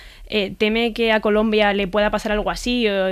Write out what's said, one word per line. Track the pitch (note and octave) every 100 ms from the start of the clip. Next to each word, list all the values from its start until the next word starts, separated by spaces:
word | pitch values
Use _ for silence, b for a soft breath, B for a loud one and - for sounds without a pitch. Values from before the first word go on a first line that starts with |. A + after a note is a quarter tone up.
| B B -
Eh, | G#3+ G3 G3
¿teme | G#3+ A3+ A#3
que | G#3+ A3+
a | A3
Colombia | G#3+ G#3 A3 G#3+ G#3
le | G3+ F#3+
pueda | G#3 G#3
pasar | G#3 G#3+
algo | G#3 F#3+
así, | E3+ B3 B3 A3
o | G3 F#3+